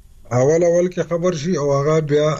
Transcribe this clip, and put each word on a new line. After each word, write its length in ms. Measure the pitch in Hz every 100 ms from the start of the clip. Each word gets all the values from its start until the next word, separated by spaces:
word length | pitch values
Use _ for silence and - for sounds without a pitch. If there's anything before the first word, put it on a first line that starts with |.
| - - -
اول 320 | 123 131 165 175
اول 220 | 175 180
کې 220 | 180 156
خبر 220 | 170 180 165
شي 220 | 151 165
او 160 | 143
هغه 280 | 139 143 160
بیا، 280 | 151 147 151 147